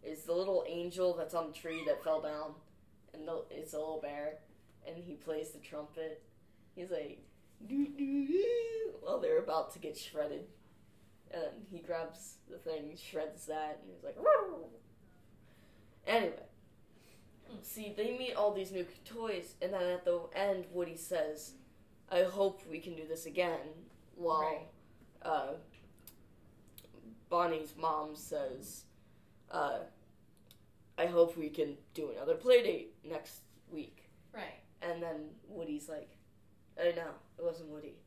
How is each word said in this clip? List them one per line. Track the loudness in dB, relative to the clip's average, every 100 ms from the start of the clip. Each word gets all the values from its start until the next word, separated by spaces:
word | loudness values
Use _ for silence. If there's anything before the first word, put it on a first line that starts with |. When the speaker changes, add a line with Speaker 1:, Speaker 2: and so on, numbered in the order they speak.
Speaker 1:
is | -8 -10
the | 0
little | 2 4 4 2
angel | -2 -4 2 2 4
that's | 0
on | -2 -2
the |
tree | -6 -6 -4 2
that | 2
fell | 4 2
down. | 2 -4 -6 -10 -18 -20 -20 -20 -20
And | -12 -6
the, | -6 -6
it's | -10 -8
a | -6
little | -4 -4
bear. | -6 -4 -6 -6 -16 -20 -20 -18 -14
And | -12
he | -12
plays | -12 -4 -4 -4
the | -10
trumpet. | -12 -10 -10 -8 -8 -8 -16 -20 -20 -20 -20 -12
He's | -4
like, | -4 -4 -10 -18 -20 -20 -20 -4
"Doo, | 0 0 0
doo, | 0 2 4
doo," | 4 6 2 0 -2 -4 -4
while | -2 0
they're | 4 4
about | 4 0 0
to | -6
get | -8 -8
shredded. | -8 -2 -2 -2 -8 -16 -20 -20 -20 -20 -20 -20 -10
And | -4 -4 -6 -12
he | -12
grabs | -4 -4 -4 -8 -16 -18 -18
the | -12
thing, | -6 -6 -6 -12
shreds | -8 -4 -4 -6 -6
that, | -4 -2 -6
and | -12
he's | -12
like, | -10 2
"Woo!" | 8 8 6 -6 -10 -16 -20 -20 -20 -20 -20 -20 -20 -20 -20 -20 -20 -12 2
Anyway. | 2 2 -2 -14 -20 -20 -20 -20 -20 -20 -20 -20 -20 -16
Speaker 2:
Hmm. | -14
Speaker 1:
See, | -10 -8 -8 -2
they | 0 0
meet | -2
all | 4 4
these | 4 -2
new | -4 -4 -8 -12
toys, | -6 -2 -2 -4 -4
and | -2
then | 2
at | 2 2
the | 2 2 2 0
end, | 2 2 0
Woody | -2 -2 -4
says, | -2 0 0 -2 -10 -16 -20 -20 -20 -20 0
"I | 4
hope | 4 6 4 2 -10
we | -8
can | -8
do | -10 -6
this | -6 -4
again," | 2 2 2 -4 -12 -16 -20 -20 -2
while, | 4 4
Speaker 2:
Right. | 4 0 -6 -18 -20 -20 -20 -10
Speaker 1:
uh, | 0 0 0 -4 -10 -20 -20 -20 -20 -20 -20 -20 -20 -20 -20 -20 -20 -20 -18 -20 0
Bonnie's | 4 4 2 -4 -2
mom | 0 2 -2
says, | -6 -6 -2 -2 -6 -10 -14 -16 -20 -20 -20 -20 -20 -8
uh, | 0 0 0 -6 -14 -20 -20 -20 -20 -20 -20 -20 -20 -16 0
"I | 4
hope | 8 8 6
we | -4
can | 0 -2 -2 -10
do | -6 -6
another | -4 0
play | 2 10 8
date | 10 0 -4 -14
next | -8 -8 -8 -16 -20 -20 -12
week." | -10 -10 -14 -20 -20 -16
Speaker 2:
Right. | -10 -10 -12 -20 -10
Speaker 1:
And | -4 -4
then | -4 -6 -8 -14 -14
Woody's | -8 -4 -6 -6
like, | -10 -10 -18 -20 -20 -20 -20 -18 2
"Oh | 2
no, | 4 -4 -8 -16 -2
it |
wasn't | -2 -2 -8
Woody. | -12 -12 -16